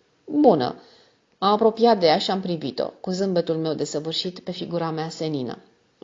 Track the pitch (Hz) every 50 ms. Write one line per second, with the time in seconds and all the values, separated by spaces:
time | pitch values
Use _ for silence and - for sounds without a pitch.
0 | _ _ _ _ _ - 294 294 294 247 180 143 120 - - - - - - _
1 | _ _ _ _ _ _ _ _ 190 196 208 208 226 220 220 - 226 233 226 196
2 | 175 156 151 196 - - 190 190 190 185 175 156 147 131 - - - - - -
3 | - 190 185 180 196 196 180 175 170 165 160 160 160 160 147 - 147 - - 147
4 | 156 160 160 - - 185 180 - - - 180 - 170 160 170 170 165 160 160 156
5 | 156 165 - - 165 156 151 139 127 113 - - - _ _ _ _ _ _ _